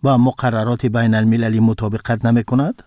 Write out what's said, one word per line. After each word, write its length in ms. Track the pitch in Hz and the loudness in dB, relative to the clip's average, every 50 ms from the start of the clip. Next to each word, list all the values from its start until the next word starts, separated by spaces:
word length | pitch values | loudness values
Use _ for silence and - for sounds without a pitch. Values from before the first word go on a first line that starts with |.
| - | 0
با 140 | 139 131 | 2 2
مقررات 680 | 120 123 131 - - 135 123 113 110 107 120 123 - - | 4 2 2 0 -2 -2 -2 -2 -2 -2 -2 -2 -2 -2
بین‌المللی 760 | 117 110 117 117 113 110 110 110 113 113 117 113 110 110 110 | -2 -2 0 0 2 2 2 2 2 2 2 0 0 0 2
مطابقت 640 | 113 113 107 - 110 104 110 110 - - 117 110 120 | 2 2 0 -2 -4 -6 -6 -6 -4 -4 -4 -2 0
نمی‌کند؟ 560 | 117 117 120 110 - 127 131 143 190 - - - | 0 0 0 0 0 -2 -2 -2 -2 -4 -8 -14